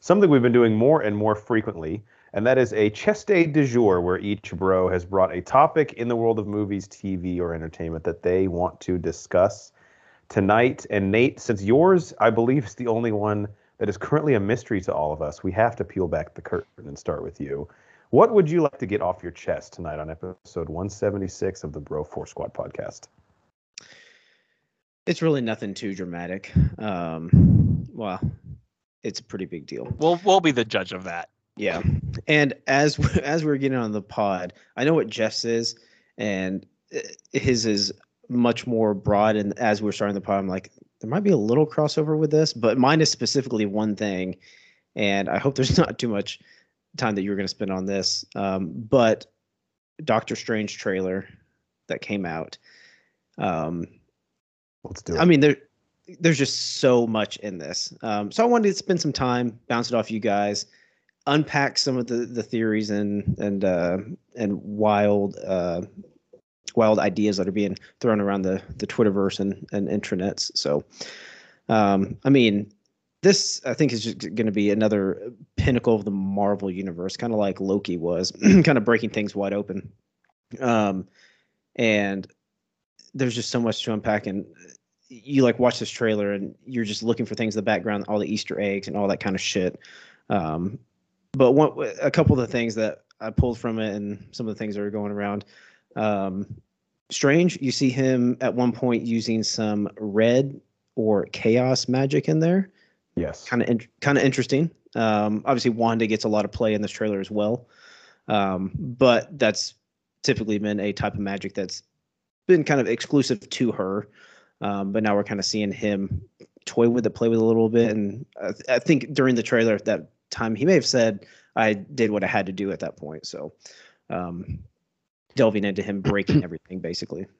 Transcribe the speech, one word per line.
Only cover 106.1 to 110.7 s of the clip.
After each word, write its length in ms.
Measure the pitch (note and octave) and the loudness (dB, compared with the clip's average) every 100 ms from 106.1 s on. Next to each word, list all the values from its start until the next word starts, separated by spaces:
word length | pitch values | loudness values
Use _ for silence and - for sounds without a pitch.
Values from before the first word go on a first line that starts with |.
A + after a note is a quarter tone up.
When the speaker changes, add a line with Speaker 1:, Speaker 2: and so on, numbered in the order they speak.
| A2 | 0
Speaker 2:
a 40 | A2+ | 0
lot 160 | G#2+ G2+ | 0 -2
of 60 | |
play 200 | - A2+ | -2 0
in 80 | G#2+ | 0
this 100 | G#2 | -2
trailer 300 | - G#2+ G2+ | -4 -4 -4
as 100 | F#2+ | -4
well. 380 | G#2+ G#2 A#2+ - _ - - _ _ - | -2 -2 -4 -8 _ -20 -20 _ _ -4
Um, 440 | A2 G2 F#2 F#2+ | 0 0 -2 -4
but 640 | - D3 A#2+ C3 A#2+ - D3+ | -6 -8 2 4 4 2 -2
that's 360 | A2+ G2+ - _ _ _ _ _ | 0 0 -6 _ _ _ _ _
typically 360 | - A2 G#2+ G#2 | -2 -2 0 -2
been 220 | G#2 | -2